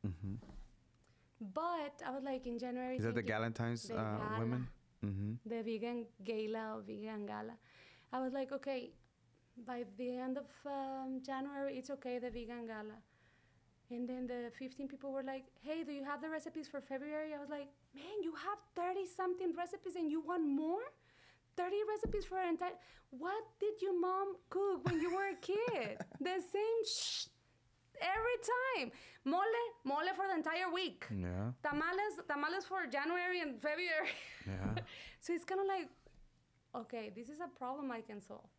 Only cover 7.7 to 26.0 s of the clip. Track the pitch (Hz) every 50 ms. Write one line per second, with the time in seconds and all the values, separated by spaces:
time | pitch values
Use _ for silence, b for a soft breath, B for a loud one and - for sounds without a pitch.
7.7 | B B B B B B B B - 254 262 262 254 277 269 262 269 262 269 269
8.7 | 269 254 240 - - - - _ _ _ _ _ _ _ _ _ _ 247 233 240
9.7 | 247 240 240 196 196 202 254 247 247 247 254 262 254 285 277 - - - - 285
10.7 | 277 277 269 269 269 269 262 262 262 262 262 - 269 262 269 285 285 277 277 277
11.7 | 277 254 254 269 277 269 - 254 247 247 233 247 240 240 233 214 240 240 233 226
12.7 | 220 214 214 214 214 226 - b b b b b b b b b b b b b
13.7 | _ _ _ _ 240 240 247 240 254 254 254 240 247 247 240 233 233 - 262 254
14.7 | 262 - 277 262 285 269 - 277 262 269 262 262 269 269 262 - _ - - 277
15.7 | 311 330 330 294 294 277 269 285 285 269 277 311 320 311 311 330 - 320 294 -
16.7 | - 277 277 - 269 269 285 302 302 302 311 311 302 285 285 285 302 285 285 277
17.7 | - _ - _ - 277 285 349 427 415 349 330 311 285 302 370 415 415 - -
18.7 | _ 349 349 359 370 392 381 359 - - 370 359 359 359 370 349 330 339 349 349
19.7 | - 403 - 370 349 359 330 302 302 330 311 302 359 349 320 285 277 285 311 320
20.7 | 349 403 480 571 - B B B B B B B B B B _ _ - 359 359
21.7 | 392 403 427 427 427 427 427 - - 415 403 - 370 381 370 349 330 330 359 359
22.7 | 359 B B B B B B B - 247 302 359 392 440 440 427 - _ 403 427
23.7 | 427 427 370 392 370 349 349 370 370 381 392 403 370 - - - - 370 392 403
24.7 | 370 285 247 359 349 320 302 359 339 381 392 392 359 285 - - 381 415 466 494
25.7 | 453 311 233 208 220 -